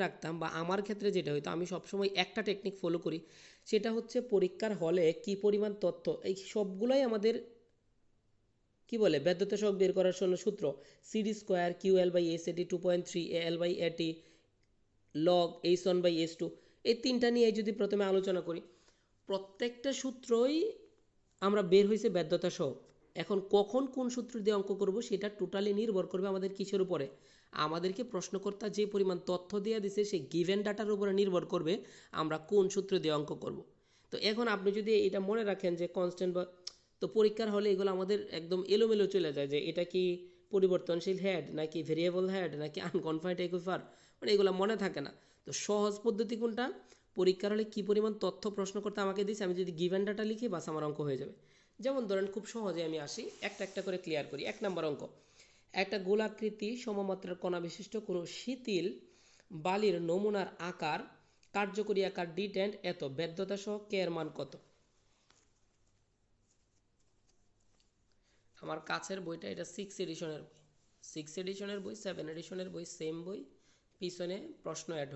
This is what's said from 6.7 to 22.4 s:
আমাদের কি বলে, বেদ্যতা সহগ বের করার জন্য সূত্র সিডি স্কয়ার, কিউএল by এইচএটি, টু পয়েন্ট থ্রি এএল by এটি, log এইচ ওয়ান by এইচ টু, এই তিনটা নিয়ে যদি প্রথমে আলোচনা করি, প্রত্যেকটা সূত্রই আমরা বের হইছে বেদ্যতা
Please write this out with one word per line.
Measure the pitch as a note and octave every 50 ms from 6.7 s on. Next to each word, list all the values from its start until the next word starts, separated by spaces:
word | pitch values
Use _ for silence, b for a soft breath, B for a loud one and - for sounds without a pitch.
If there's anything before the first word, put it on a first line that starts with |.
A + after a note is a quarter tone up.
| F#3+ F#3+ A3+ B3 C4+ C#4
আমাদের | C4+ A#3+ A3 G#3 G3+ A3+ A#3 A#3+ - - - - _ _ _ _ _ _ _ _ _ _ _ _ _ _ _ _ _ _ _ _ _ _ _ _ _ -
কি | A#3 A3
বলে, | G#3+ F3 D3+ C#3 C#3+
বেদ্যতা | F3+ F3+ F3 G3 G3 A3
সহগ | G3+ G#3+ G#3 G3 F#3
বের | F#3+ F3+ F3+ F#3+
করার | F#3 F#3 F3 -
জন্য | G3 F3+ F#3
সূত্র | - - G#3+ G3+ - F3+ C#3 B B B B B B - -
সিডি | - A3 G3+ A3 G#3+
স্কয়ার, | G#3+ - - F#3+ F3 F3 F3 F3 -
কিউএল | - F#3+ F#3+ F#3 F3+ F3+ F3
by | F3 F3 E3
এইচএটি, | E3 E3 - F3+ E3 F3 F3
টু | F3 F#3 E3 F#3
পয়েন্ট | F3+ F3 F3+ F3 -
থ্রি | - F3 E3 - E3+ E3
এএল | E3+ E3 E3+ E3
by | F3 F3 F3 - E3+ E3
এটি, | E3 E3+ E3 D#3+ E3 B B B B B B B _ _ _ _ _ _ _ _ _ _ _ _ -
log | D3 D#3+ F3 F3 F3 E3+ E3 E3+ -
এইচ | - E3+ F3+ F3 -
ওয়ান | F#3 F3+ F3+ F3+
by | F3 E3+ D#3+
এইচ | E3 D#3+ E3 -
টু, | E3+ E3 B B B B B B -
এই | - A#3 A#3 -
তিনটা | C4 B3+ A#3 A#3+ A#3+
নিয়ে | A#3+ A#3+ A#3 A3 G#3+ A3
যদি | G#3 A3
প্রথমে | G#3+ G#3+ G3+ G3+ G#3 G3+ G3+
আলোচনা | F#3+ F#3+ F#3+ F#3+ G3 F3+ F3
করি, | - E3+ E3 F3 - b b b b b b b b b b _ _ -
প্রত্যেকটা | G3 F#3+ F#3+ - - - A#3+ A#3 A#3+ - - C#4
সূত্রই | B3+ - - C4+ A#3+ - - B3+ A3+ A3+ B3 C#4 D4+ D#4+ G#4+ A4+ - - - - _ _ _ _ _ _ _ _ _ _
আমরা | F#3 G3+ G#3 G#3
বের | F#3+ E3+ F#3 G3+ G3+ G3+
হইছে | A3 G3+ A3 A3+ F3+
বেদ্যতা | F3 E3 D#3 F3 E3+